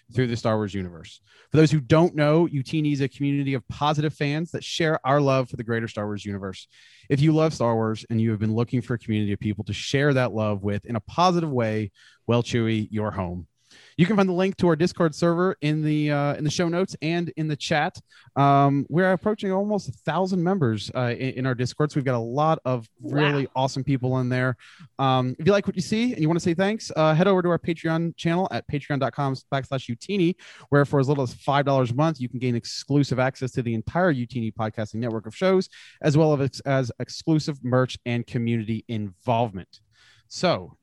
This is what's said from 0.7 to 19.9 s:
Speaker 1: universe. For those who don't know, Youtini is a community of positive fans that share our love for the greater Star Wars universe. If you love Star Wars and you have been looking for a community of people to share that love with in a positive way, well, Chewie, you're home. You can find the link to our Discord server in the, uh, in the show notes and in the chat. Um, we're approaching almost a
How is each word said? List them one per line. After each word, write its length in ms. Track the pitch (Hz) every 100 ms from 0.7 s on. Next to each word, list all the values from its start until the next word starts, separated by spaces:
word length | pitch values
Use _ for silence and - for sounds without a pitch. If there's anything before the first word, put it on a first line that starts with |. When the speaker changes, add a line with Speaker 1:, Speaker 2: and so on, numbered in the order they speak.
Speaker 1:
universe. 480 | 98 90 82 - - _ _ _
For 60 | 143
those 140 | 160
who 80 | 151
don't 340 | 120 156 170
know, 320 | 151 147 160 170
Youtini 460 | 139 127 160 151
is 80 | 139
a 80 | 135
community 460 | - 143 143 139
of 120 | 135 -
positive 440 | - 147 151 151
fans 380 | - 143 151 170
that 140 | - -
share 340 | - 160 160 127
our 140 | 143
love 280 | 139 135 127
for 60 | 120
the 80 |
greater 240 | 113 117 113
Star 180 | - 104
Wars 200 | 101 101
universe. 420 | 101 98 95 - _ - - -
If 120 | 139
you 100 | 156
love 220 | 156 160
Star 200 | - 120
Wars 320 | 113 110 107 -
and 100 | 113
you 120 | 113
have 80 | 104
been 140 | 107
looking 280 | 110 120 123
for 140 | - 120
a 40 |
community 320 | - 107 104
of 80 | 101
people 240 | 104 101
to 100 | 101
share 400 | 101 - 139 147
that 200 | 131 123
love 280 | 107 107 101
with 240 | 101 101 -
in 120 | 117
a 40 |
positive 480 | - - 180 175 160
way, 420 | 123 113 110 104 _ - _ -
well, 160 | 120
Chewie, 460 | - 120 113 110 107
you're 200 | 107 107
home. 360 | 98 87 87 87 _ _ - - -
You 80 | 175
can 100 | 208
find 120 | 190
the 60 |
link 220 | 175 190 -
to 100 | 175
our 60 | 156
Discord 380 | 180 - 170
server 420 | 143 170 170 185 -
in 220 | 147 151
the, 260 | 151 151 147
uh, 240 | 143 143 -
in 80 |
the 60 | 147
show 200 | - 170
notes 260 | 170 185 -
and 280 | 156 170 170 -
in 100 | 156
the 80 | 147
chat. 440 | - 156 165 - - _ - 135
Um, 500 | 143 139 139 139 -
we're 220 | 160 185
approaching 400 | 185 214 214 202
almost 380 | 190 208 208
a 20 | -